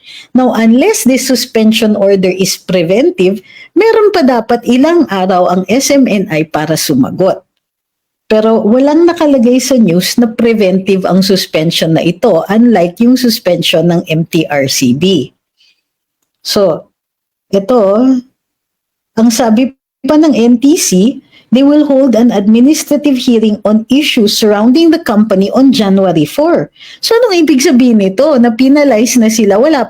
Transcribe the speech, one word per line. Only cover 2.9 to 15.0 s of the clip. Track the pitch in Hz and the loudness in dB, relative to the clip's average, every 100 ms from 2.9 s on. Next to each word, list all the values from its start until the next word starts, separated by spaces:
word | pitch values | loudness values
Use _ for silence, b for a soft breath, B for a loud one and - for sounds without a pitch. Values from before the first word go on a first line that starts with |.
| 202 349 359 185 208 B B B 330 | 0 0 0 -2 -2 B B B -2
meron | 440 440 415 415 | 0 2 0 2
pa | |
dapat | 269 233 220 233 | 0 0 -2 -4
ilang | - 247 311 349 269 | 0 0 2 2 0
araw | 196 185 180 180 | -2 0 0 0
ang | 185 185 | -2 -2
S | 247 - | -2 0
M | 285 240 | 0 0
N | 202 - | -2 -2
I | 156 160 | -4 -4
para | 151 156 - | -4 -4 -4
sumagot. | - 135 117 117 185 - _ _ _ _ _ _ _ _ - | -2 -2 -2 -2 -2 -2 _ _ _ _ _ _ _ _ -4
Pero | 220 220 226 | 0 0 0
walang | 208 254 285 311 339 | 0 0 2 2 2
nakalagay | 339 302 269 233 254 | 0 0 2 2 0
sa | - | 0
news | 254 196 175 - | 0 2 0 -2
na | - 233 | -2 -2
preventive | - 233 220 185 190 190 190 | 0 -2 0 0 0 -2 -2
ang | 180 185 | 0 0
suspension | 185 185 - 160 165 - 160 156 | 0 -2 -2 -4 -2 -2 -2 0
na | 160 | -2
ito, | 175 - 165 - | -2 0 0 0
unlike | 214 240 196 175 175 | 0 2 2 0 0
yung | 240 254 | 0 2
suspension | 247 220 180 170 - 175 170 | 0 -2 -2 -2 -2 0 0
ng | 170 - | -2 -2
M | 160 | -4
T | 160 165 156 | -4 -4 -4
R | 143 135 | -4 -4
C | - 127 | -2 -2
B. | 135 | 0